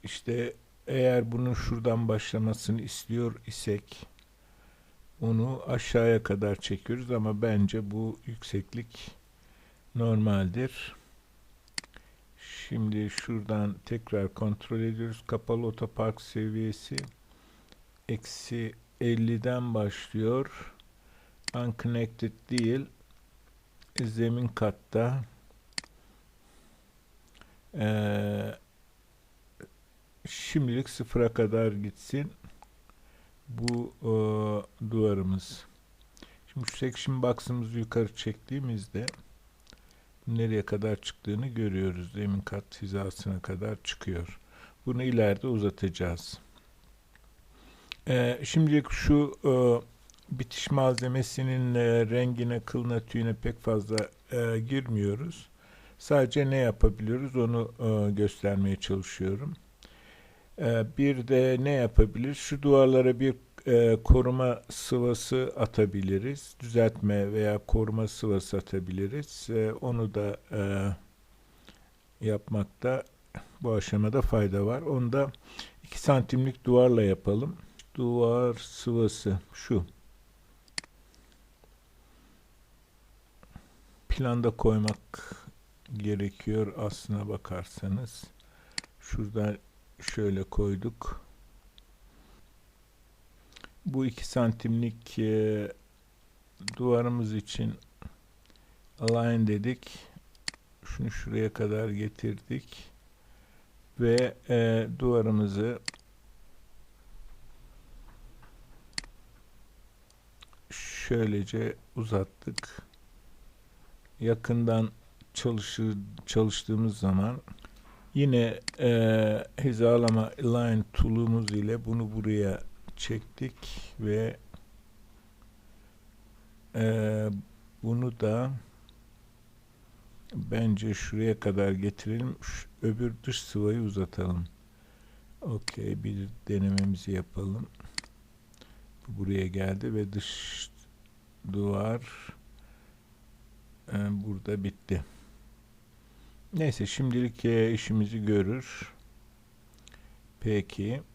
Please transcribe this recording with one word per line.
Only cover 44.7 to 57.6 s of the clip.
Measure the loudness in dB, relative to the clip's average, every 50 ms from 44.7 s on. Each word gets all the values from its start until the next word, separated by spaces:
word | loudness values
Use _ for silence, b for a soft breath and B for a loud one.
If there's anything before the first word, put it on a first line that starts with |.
| B B -6
Bunu | -4 -2 -2 0
ileride | 2 4 4 6 4 4 2 0
uzatacağız. | -2 0 2 0 0 0 0 -4 -2 -2 -2 -2 -2 -4 -6 -8 -14 -16 -16 -18 -20 -20 -20 -20 -20 -20 -20 -20 -20 -20 _ _ _ _ -20 -20 -20 -20 -20 -20 -20 B B B B B B B B B B B
Ee, | 0 2 2 2 2 0 -2 -4
şimdilik | 0 4 4 6 6 6 4 4 2
şu, | -4 0 4 6 6 6 6 2 -2 0 2
e, | 4 4 6 6 6 6 4 0 -8 -20 -20 -20 -20 -20 -20 -12 -10 -8 -8
bitiş | -8 -8 -6 -8 -2 0
malzemesinin, | 2 4 4 4 4 2 0 0 0 0 -2 -2 -2 -4 -2 0 0 0 0 2 2
e, | 4 4 4 4 4 4 4
rengine, | 2 2 2 2 0 -2 -2 -2 -2 -4
kılına, | -4 -4 -4 -4 -2 0 -2 -2
tüyüne | -4 -4 -4 -2 0 0 -2
pek | -2 -4 -4 -4 -2
fazla, | -2 0 0 0 0 0 -2 -2 -2 -4 -8 -20 _ -6
e, | -4 -2 0 0 -2 -2
girmiyoruz. | -2 -2 -2 -2 -2 -2 -2 0 0 0 -2 -2 -6 -10 -10 -14 -18 -20 B B B B B B B B B
Sadece | B -2 2 4 4 4 4 2 0 2 2
ne | 2
yapabiliyoruz | 2 2 2 4 6 4 4 4 2 -2 -2 -2 -2 -4 -2 0
onu, | 0 2 2 2 0